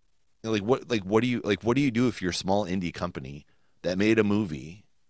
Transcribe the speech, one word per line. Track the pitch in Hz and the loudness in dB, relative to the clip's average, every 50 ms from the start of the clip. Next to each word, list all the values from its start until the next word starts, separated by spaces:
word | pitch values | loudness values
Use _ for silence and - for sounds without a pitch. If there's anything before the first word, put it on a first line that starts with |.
| _ _ _ _ _ _ _ _ - | _ _ _ _ _ _ _ _ -6
like, | 113 110 104 95 | -2 -2 0 2
what, | 110 131 135 - - | 2 0 0 0 -2
like, | 123 107 90 | -2 -2 0
what | 92 107 110 120 | 2 2 2 2
do | 127 | 2
you, | 123 117 - | 0 0 0
like, | 101 104 - - | 0 -2 0 0
what | 113 123 | 0 2
do | 139 | 2
you | 147 135 107 | 2 0 2
do | 117 127 120 | 2 2 0
if | - - | 0 -2
you're | 92 90 85 | -4 -4 -4
a | |
small | - - 92 98 104 107 | -2 0 0 0 0 0
indie | 82 92 98 90 82 - | 0 -2 -2 -2 -4 -4
company | - 90 87 - 80 67 65 71 73 - _ _ _ _ _ _ _ - | -4 -6 -6 -6 -8 -10 -10 -12 -14 -16 _ _ _ _ _ _ _ -4
that | 85 92 92 | -2 0 2
made | 101 110 113 110 | 4 4 6 6
a | 107 | 4
movie, | 101 104 107 110 82 76 67 67 78 92 107 - _ _ _ _ | 4 2 2 0 -2 -4 -8 -10 -12 -16 -18 -20 _ _ _ _